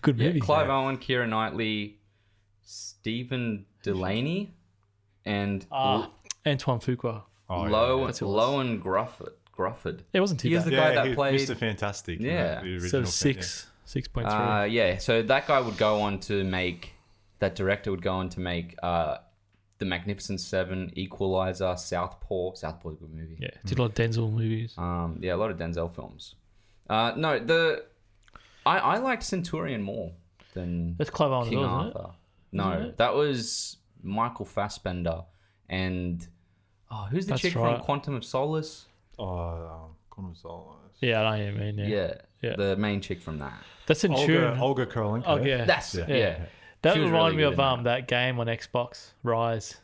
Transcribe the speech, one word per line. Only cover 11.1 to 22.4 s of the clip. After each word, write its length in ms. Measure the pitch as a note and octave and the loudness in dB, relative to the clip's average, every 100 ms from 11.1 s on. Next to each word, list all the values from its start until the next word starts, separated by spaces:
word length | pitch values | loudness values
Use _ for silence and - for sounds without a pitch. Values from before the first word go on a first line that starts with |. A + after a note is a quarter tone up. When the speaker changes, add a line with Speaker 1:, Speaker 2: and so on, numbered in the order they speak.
Speaker 2:
played 180 | A#2+ C#3 | 2 4
Speaker 3:
Mister 220 | C3+ C3+ | 4 2
Fantastic 680 | A#2 A2+ G2+ G2+ G2 - E2+ | 0 0 0 -2 -4 -8 -4
in 60 | A#2 | 0
Speaker 2:
Yeah. 360 | E3+ G2 D#2 | 0 0 -2
Speaker 3:
the, 160 | F#2 F#2 | -4 -4
the 100 | F2+ | 0
Speaker 1:
So 100 | C3+ | 0
Speaker 3:
original 40 | |
thing, 80 | A#2 | 2
Speaker 1:
six, 560 | - C#3 A#2 F2 - - | 2 2 2 -4 -8 -12
Speaker 3:
yeah. 60 | _ | _
Speaker 1:
six 240 | - C3+ - | -8 -6 -4
point 180 | - G#2 | -4 0
three. 80 | G#2+ | 2
Speaker 2:
Uh, 260 | G#2 G#2 | 2 2
yeah, 340 | G#2 A#2 G2 F#2+ | 2 4 4 2
so 240 | - A2+ | 2 2
that 240 | A2 C3+ - | 4 2 4
guy 140 | C#3+ | 2
would 160 | A#2 G2+ | 2 2
go 240 | G#2+ G#2+ | 2 4
on 180 | G#2 G2 | 2 -2
to 240 | - G2+ | -2 0
make, 500 | F#2+ F#2 F2+ F2 - - _ _ _ _ | 0 0 0 -4 -12 -20 _ _ _ _
that 140 | G2 - | -2 0
director 340 | F#2+ G2+ - | 0 0 -2
would 100 | F#2+ | -2
go 120 | F#2+ | -2
on 140 | F#2 F#2 | -2 -2
to 100 | F#2 | -4
make, 360 | F2+ F2 F2 - | -4 -4 -6 -6
uh, 360 | E2+ F2 D#2 C2+ _ _ _ _ _ _ | 0 0 0 -4 _ _ _ _ _ _
The 60 | |
Magnificent 560 | F#2+ F2 F#2 G2 - F#2+ | -4 -4 -4 -6 -6 -6
Seven, 520 | - F#2+ F#2 F#2 F2 | -2 -2 -2 -4 -6
Equalizer, 800 | - F#2 - G2 F#2 F#2 F2 F#2 F2+ | -6 -8 -2 0 2 0 0 -2 -2
Southpaw. 800 | - F2 F2+ - - F#2+ | -4 -4 -4 -8 -6 -4